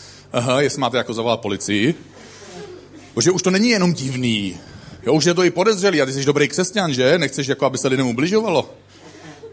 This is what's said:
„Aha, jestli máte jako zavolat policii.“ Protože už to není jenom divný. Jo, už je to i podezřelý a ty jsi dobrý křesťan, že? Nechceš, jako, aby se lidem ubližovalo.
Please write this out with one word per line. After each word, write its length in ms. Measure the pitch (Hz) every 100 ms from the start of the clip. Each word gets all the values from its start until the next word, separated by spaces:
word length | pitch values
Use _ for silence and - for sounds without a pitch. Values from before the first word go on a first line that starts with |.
| - - -
„Aha, 280 | 123 127 131
jestli 200 | 139 147
máte 160 | 123 120
jako 180 | 113
zavolat 260 | 113 117 110
policii.“ 540 | 101 95 - 101 127 165 - - - - - 359 403 - - - -
Protože 160 | - 160
už 120 | 185
to 80 | 185
není 180 | 190 240
jenom 240 | 214 180
divný. 640 | 139 135 127 123 107 98 - - - - - -
Jo, 60 |
už 120 | 156
je 100 | 170
to 100 | 175
i 60 | 180
podezřelý 520 | 170 208 196 196 156
a 40 | 135
ty 60 |
jsi 120 | 135
dobrý 240 | 139 143 143
křesťan, 440 | - 180 214 175
že? 260 | 127 127 175
Nechceš, 280 | 139 - 135
jako, 200 | 131 135
aby 120 | 127
se 100 | 135
lidem 180 | 131 127
ubližovalo. 640 | 117 160 214 220 147 - - - - - - - - -